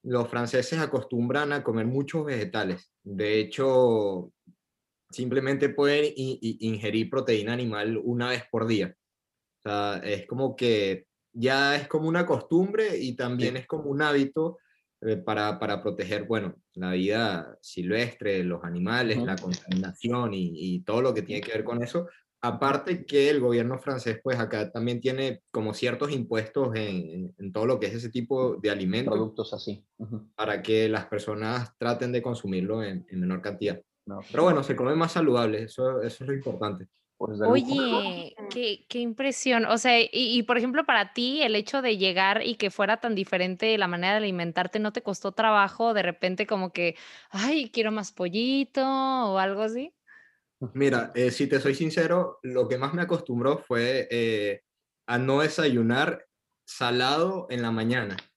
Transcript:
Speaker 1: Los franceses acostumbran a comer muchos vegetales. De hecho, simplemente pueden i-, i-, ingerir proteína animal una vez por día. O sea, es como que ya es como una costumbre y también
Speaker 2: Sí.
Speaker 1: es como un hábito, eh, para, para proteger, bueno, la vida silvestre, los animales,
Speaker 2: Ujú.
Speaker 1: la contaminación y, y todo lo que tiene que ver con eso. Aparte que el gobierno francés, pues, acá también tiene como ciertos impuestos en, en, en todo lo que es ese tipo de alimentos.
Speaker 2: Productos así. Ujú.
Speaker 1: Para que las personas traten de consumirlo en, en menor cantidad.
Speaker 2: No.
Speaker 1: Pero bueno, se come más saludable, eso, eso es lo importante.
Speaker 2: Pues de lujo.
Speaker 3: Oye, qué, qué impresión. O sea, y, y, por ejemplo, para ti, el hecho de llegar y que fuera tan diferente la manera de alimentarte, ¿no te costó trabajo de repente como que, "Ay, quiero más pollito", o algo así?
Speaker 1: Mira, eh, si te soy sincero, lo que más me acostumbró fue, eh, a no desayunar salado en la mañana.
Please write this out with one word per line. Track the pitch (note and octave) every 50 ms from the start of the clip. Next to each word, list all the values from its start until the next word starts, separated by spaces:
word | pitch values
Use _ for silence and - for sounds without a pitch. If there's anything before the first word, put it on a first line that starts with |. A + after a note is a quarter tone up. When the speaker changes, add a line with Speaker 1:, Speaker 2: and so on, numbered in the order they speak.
| -
Speaker 1:
Los | B2+ B2 A#2+ A#2
franceses | - - A#2+ A#2+ A#2 - B2+ B2+ - E3 D#3+
acostumbran | D#3 D3 - E3 E3 - C3 A#2 A#2+ B2 C3+ C#3+ D3 C#3+ C#3+
a | C3+ -
comer | - A2 A2+ A2+
muchos | B2 B2+ C#3 C#3 C#3 - E3 D3+
vegetales. | D3 C3+ A2+ G#2 F#2 F#2 A2 G#2 F#2 F2+ F2+ - _ _ _ _
De | G2+ G2+ F#2+ G#2+ G#2 G#2+ A2
hecho, | G#2+ G#2+ - - C3+ C3+ C3 B2+ B2+ A#2+ A#2 A2 G#2 G2+ F#2+ F2+ F2+ F2 _ _ _ - _ _ _ _ _ _ _ _ _ _ _ _
simplemente | - - B2 B2 B2+ C3+ C3 C#3 C#3 C3+ C#3+ C3+
pueden | C#3 D3 C#3+ C#3+ C#3+ D3 D3 D3 -
i-, | C3+ C3 C3 B2+ -
i-, | - A2+ G#2+ - A2
ingerir | A2+ A2 G2+ A2 G#2 G#2 A2+ A2+ F#2
proteína | - G#2+ G2+ B2 A2+ G#2+ G2+ A2 A#2+
animal | B2 B2 A#2 G#2+ G#2 G#2 A2 A2+ G#2+ -
una | A#2+ B2 A#2+ A#2+ B2
vez | B2+ A#2+ A#2 _
por | - A2+ A2+
día. | A2+ A2+ G#2 F#2 F2+ - _ _ _ _ _ _ _ _ _ _ _ _ _
O | _ G#2+
sea, | G#2 G#2 G#2 G2+ G2+ F#2+ -
es | G#2 G#2 F#2+ F2+
como | - A#2+ B2 C3+ B2+ A#2
que | - B2+ A#2+ A2+ G#2+ G2+ G2 F#2+ F#2+ - _ _ _ _ _
ya | _ A#2 A#2 B2+ C3+ C3+ C#3 C#3 C#3+
es | C#3+ C3+
como | - - D#3 D#3 D#3+
una | E3 F3 F3
costumbre | F3 D3 A2+ - - E3 E3+ F#3+ G3 G3+ G#3+ A3 G#3 E3
y | - B2+ C3 B2+
también | - B2+ B2 B2 B2 A#2+ B2 B2+
Speaker 2:
Sí. | B2+
Speaker 1:
es | B2
como | _ E3+ - C#3+ C#3+
un | C#3 C#3+
hábito, | D3+ D3+ C#3+ C#3+ C#3 C3+ - D#3 D#3+ E3+ F3 - _ _ _ _ _ _ _ _
eh, | - A2 A2
para, | F#2 - A2 G#2+ G#2 G#2 G#2 G2
para | - A2+ G#2 G2+ F#2
proteger, | - G#2+ F#2 G2+ G2 F2+ G#2 G#2 G#2
bueno, | A2+ A2+ A2 G2 F2+ - _ _ _ _
la | F2+ F#2 F#2
vida | F#2 F#2 F#2 G2 G#2 A2+ A#2 G#2+ F#2+ E2 D2+ A#1+ G#1 _
silvestre, | - - - F2+ F2 F2+ G#2 A2+ B2 A#2+ - _ G2+ G#2 G2 F#2 F2+
los | F2+ F2 E2+ -
animales, | F2 F2 F2 F2+ G#2 A#2 B2 B2 A2+ G#2+
Speaker 2:
Ujú. | B2 A#2
Speaker 1:
la | F#2+ F#2+
contaminación | F#2+ - F#2 F2+ - - - F#2 F#2 F#2+ F#2 - - - A#2 A#2+ B2 A#2+ A2+ G2+
y, | F#2+ F#2 E2+ E2 D2+ F2 F#2 F2+
y | F2+ F2+
todo | - G#2+ A#2+
lo | C3 C3 A2+
que | G#2+
tiene | F#2+ F2+ G2+ G#2
que | G#2 A#2 A2+
ver | A2 G#2+
con | A#2 A#2+ A#2+
eso. | A#2+ B2 - E3+ F3 - - _ _ _ _ _ -
Aparte | A#2+ - - C#3+ C3+ C#3 C#3+ - - F3+ F3+ B2
que | - C#3+ C#3+ C#3 D3
el | D3+ C#3+
gobierno | B2 B2 A#2+ A#2+ A2+ B2 C3 B2+
francés, | - C#3+ C3+ B2+ B2 A#2+ G#2+ A2
pues, | _ C3+ B2+
acá | A#2 A2+ G2 A#2 G#2+ G#2+ G2+
también | - A#2 A2 A#2+ A#2+ A#2
tiene | A#2 C3 C3 C3 C3+ C3 - - _ _
como | - B2 G#2+ G#2+ G2+
ciertos | - - B2 A#2+ A#2 D3 C#3+
impuestos | D3 C3 A#2 - A2+ A2 G#2+ - - C#3+ C3+ A#2+ A2+
en, | A2 A2 G#2 F#2+ F2+ E2 D#2
en, | E2 F#2 F#2 F2 -
en | - G2+ G2 F2+
todo | G#2+ A2
lo | A#2+ C3 B2
que | G#2+
es | F#2+ A2
ese | A#2 A#2+ A2+
tipo | - B2+ A#2 - C3+ C3 C3 B2 -
de | - G2 G#2+
alimentos. | G2+ G2 F#2+ F#2 G2+ A#2 C3 - A2
Speaker 2:
Productos | G2 A2+ A2 - - A2 - -
así. | G2+ - A2 G2+ G2 _ _ _
Ujú. | - A2 G#2 A#2 A2 - _ _
Speaker 1:
Para | - G#2+ G#2+ G#2 F#2+
que | F#2 G#2+ A2 A2 A2 G#2+
las | A2 G#2+ -
personas | - A2 G2+ - A2 G#2+ G#2+ A2 A2 A#2+ B2 A#2+ - _
traten | _ A#2 A#2+ A#2+ A#2+ B2+ B2
de | B2 A#2+
consumirlo | A2+ B2+ A#2 - - G2 F#2+ F#2 F#2 G2 A2 A2+ A2
en, | G2+ F#2 F#2 F2+ _
en | F#2+ F#2
menor | F2+ F2+ F#2 F#2
cantidad. | F#2 G#2 G2 - A2 G2+ - - - _ _ _ _
Speaker 2:
No. | - G2 F#2+ G2 -
Speaker 1:
Pero | - C3+ E3
bueno, | F3+ E3 C#3+
se | B2 - C3+
come | - B2 B2+ D3+
más | D#3+ E3 E3+ -
saludable, | F3 D#3+ C#3+ B2 A#2+ A#2 A2 G#2+ G#2+ A2+
eso, | A2+ - - B2+ C3 C3 B2
eso | G#2+ A2+ - - B2+
es |
lo | C3+ C#3
importante. | C3+ C3 B2+ F#2+ F#2 G#2+ G#2 G2 F#2 F2+ _ _ _ _ _ _
Speaker 2:
Pues | _ - A2 G#2+ G2+
de | G#3+
lujo. | A3 B3
Speaker 3:
Oye, | C#4 A#3+ B3 C4+ C#4 C4 A#3+ A3+ G#3+ G3+ F#3+ F3+ F3 E3+ - - - G#3 G3+
qué, | - B3 B3 A3 G3+ - _ _
qué | - B3
impresión. | A#3+ A#3 A3 A3 C4+ C#4 C4 - - C4+ B3 A3+ A3+
O | - A3+
sea, | A#3 - B3+ A#3+ A#3
y, | A3+ -
y, | - G#3+ B3+ A3 A#3+ B3 A3
por | - B3
ejemplo, | A#3+ A3+ B3+ B3 D4+ D#4+
para | - B3+ A3 G3+ G3 -
ti, | B3 A#3+ B3 C4+ D#4 D4
el | A#3 G#3+
hecho | G#3 G#3+ - - C#4
de | B3+ B3 G#3+
llegar | F#3+ F#3+ F#3+ F3 F#3 F#3+ F#3+ G#3 G#3+ -
y | A#3+ A#3
que | - - G3
fuera | - - G3+ G3 A3
tan | A3+ - A#3 A3
diferente | G#3 F#3+ - - F3+ F3+ F#3 F#3 F3+ A3 A3 A3
la | G#3 G3
manera | F3 F3 F3 F3+ F#3 G3+
de |
alimentarte, | G#3+ G#3+ G3+ F#3 F3 E3+ E3+ E3 F3+ F3+ F#3 - A3
¿no | G#3+ G#3+
te | G#3 B3
costó | - - F#3+ - - G3
trabajo | F#3+ - A3+ A3 G#3+ G#3 G3 F#3+ - - A3+ A#3 A3+
de | G#3 F3+
repente | F3 E3+ _ - F#3 F#3 F3+ G#3+
como | G3+ G#3+ F#3+ F#3 F3+ _
que, | F3+ F3 E3+ E3 - - - - - - _
"Ay, | - F#3+ G#3 C4 D#4 D#4 C4+ A3
quiero | - A#3+ A3 G#3+ G#3+
más | G#3+ G3 -
pollito", | _ - F#3 F3+ E3+ A3 A#3 B3+ C4+ C#4 C#4 - _ C4+
o | C4 C4+ C4+ C4+ C4 C4 C4 C4 A#3+ G#3 F#3+
algo | F#3+ F#3+ G3 G3 G3+
así? | A3 A3 A3+ B3 C#4 E4+ _ _ _ _ - - _ _ _ _ _ _ _ _ C3 A#2+ -
Speaker 1:
Mira, | C3+ C#3 C#3 C3 A#2+ A2+ - -
eh, | A#2+ B2+ B2
si | A#2+ - C#3+
te | C3+ C#3 C3+
soy | C#3+ D3+ C3+
sincero, | C3+ D#3 D#3 D3+ F3+ E3 D#3+ E3+ F3+ F3 - - - -
lo | B2+ B2+ B2+ A#2+ G#2
que | B2+
más | B2+ C3+ - E3+
me | F3
acostumbró | F3 F3+ F3+ - - - B2 A#2+ A#2+ C3+ C#3+
fue, | C#3 - - B2+ A#2 A#2 B2 C3 C3 - -
eh, | A#2+ A#2+ A#2 A2+ A2 G#2 G#2 G#2 G2 G#2 _ _ _ _ _ _ _ _ _
a | - A#2+
no | A#2+ C3 C3 C3+ C#3
desayunar | D#3 D3+ D3+ - D#3+ D3 B2 A#2 A#2 A2+ A#2+ C3 D3+ E3 - - - _ _ _ _ _ _ _ _
salado | - - - B2+ A#2+ B2 B2 B2+ C3 C#3+ D#3 E3+ F#3 F#3+ F#3 - -
en | B2+ B2
la | A#2 A#2
mañana. | A2+ A2+ A2 A#2 B2 B2+ A2 G2+ F#2+ F#2 - _ _